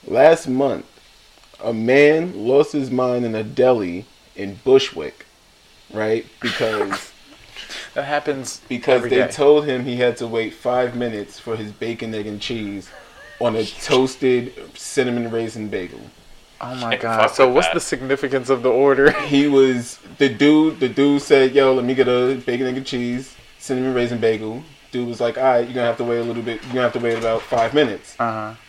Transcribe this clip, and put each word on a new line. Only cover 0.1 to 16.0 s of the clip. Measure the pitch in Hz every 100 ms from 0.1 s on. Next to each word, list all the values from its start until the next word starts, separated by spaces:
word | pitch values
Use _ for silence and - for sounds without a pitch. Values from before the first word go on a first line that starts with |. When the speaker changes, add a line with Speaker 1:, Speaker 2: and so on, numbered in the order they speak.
| 117 147 165 -
Speaker 1:
month, | 127 139 95 - _ _ _ _ _ _ _
a | -
man | 110 113 135 147 160 175 135 110
lost | 135 151
his | 151 131
mind | 127 127 123 120
in | 110
a |
deli | 110 131 127 120 92 87 104 _ _ -
in | 101 101
Bushwick, | 131 135 - 82 73 - - _ _ _ _ _ _
right? | 104 107 113 - -
Because | 120 - 113 107 101 101 - -
Speaker 2:
<laughs> | - - - - - - - -
That | 143
happens | 147 151 135 123 - -
Speaker 1:
because | 123 131 127
Speaker 2:
every | 120
Speaker 1:
they | 127
Speaker 2:
day. | -
Speaker 1:
told | - 143 151 147
him | 127
he | 123 123
had | 123 117
to | 117
wait | 113 113
five | - 123 123 123 120
minutes | 120 110 101 -
for | - 113
his | 107
bacon, | 104 113 110 113
egg, | 110 104
and | 104
cheese | - 117 104 101 - - - - - -
on | 120 110
a | 101
toasted | - - 131 131 - 131 123 123 - - -
cinnamon | - - 127 120 117
raisin | 113 110 113 107
bagel. | 101 87 58